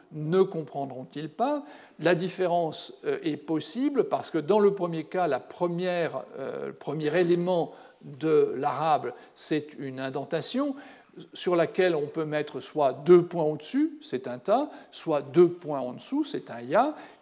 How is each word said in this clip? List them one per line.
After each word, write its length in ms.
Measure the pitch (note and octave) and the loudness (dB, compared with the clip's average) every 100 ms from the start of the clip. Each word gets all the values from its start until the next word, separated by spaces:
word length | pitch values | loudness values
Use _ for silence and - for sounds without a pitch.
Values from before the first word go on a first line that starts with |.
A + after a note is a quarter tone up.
| - | -14
ne 300 | D#3 D3+ F#3 | -8 0 2
comprendront-ils 880 | F#3+ E3 C#3+ C#3+ C3+ B2 C3 C#3+ D3+ | 2 0 -8 -8 -8 -8 -12 -10 -8
pas. 340 | - C4 D4 C#4+ - - - | -2 -2 -2 -6 -18 -20 -2
La 160 | D#3+ | 2
différence, 800 | F3 F#3 F#3 F3+ F3 D#3+ C#3+ - - A2 | 2 0 -2 0 0 -2 -4 -10 -8 -4
euh, 120 | - | -2
est 160 | D#3+ D3 | -4 -6
possible 640 | - D#3 - A#3 C#4+ C4 | -4 -4 -4 -2 0 0
parce 240 | - C3 - | 0 -2 -2
que 80 | D#3+ | -2
dans 240 | D3 G#3 | 2 4
le 140 | G3+ | 4
premier 300 | G3 F3 D#3+ | 2 -2 -4
cas, 240 | D3+ F#3 E3+ | -4 -2 0
la 120 | B2+ | 0
première, 840 | - - F3 E3+ F#3 F3 D3+ C3+ - - | -4 -4 -2 -2 -2 0 -2 -4 -10 -10
euh, 280 | C3 C3+ C#3 | -10 -8 -8
le 60 | |
premier 440 | C3+ - D3+ D3+ E3+ | -8 -6 -4 0 2
élément 540 | E3+ F3 F3 F3+ D3 - - _ | 4 2 2 0 -2 -6 -20 _
de 500 | D3 C3+ D#3+ D3+ C#3+ B2+ | -18 -4 2 4 4 2
l'arabe, 560 | C#3+ C3 D#3+ C#3 B2 - - | -2 0 2 2 0 -10 -14
c'est 340 | - - D#3 D3 - | -10 -2 -2 -4 -10
une 200 | C3+ C3 | -10 -6
indentation 800 | C3+ C#3+ C3+ E3 - B3 C#4+ C4+ - - _ - D#3+ | -6 -6 -4 -4 -2 -2 -2 -6 -14 -20 _ -20 -16
sur 240 | - F#3 F3 | -6 0 2
laquelle 400 | D#3+ - F#3 D#3 | 2 2 2 2
on 100 | D3 | -2
peut 200 | E3 D#3 | -4 -2
mettre 340 | D3+ D3+ C3 | -2 -4 -8
soit 320 | - D#3 C3+ | -6 0 2
deux 320 | B2+ D3 F3 | 2 8 8
points 200 | E3+ F3 | 8 0
au-dessus, 540 | D#3 D3 - C4+ D#4 - | -2 -2 -2 0 0 -2
c'est 260 | - B2+ B2 | -8 -6 -6
un 100 | B2 | -6
ta, 320 | - A#3 D4+ - - | 0 2 0 -8 -16
soit 320 | - E3 D3 | -8 -2 -2
deux 260 | C3 C#3+ F3 | 4 6 6
points 320 | F3 D3 C#3 | 4 -6 -6
en 140 | B2 | -6
dessous, 300 | A#2 - C#4 | -8 -6 -4
c'est 260 | D4 - - | -4 -6 -8
un 100 | A#2+ | -10
ya, 340 | B2 F#3 C#4+ D4+ - - | 0 2 2 -2 -14 0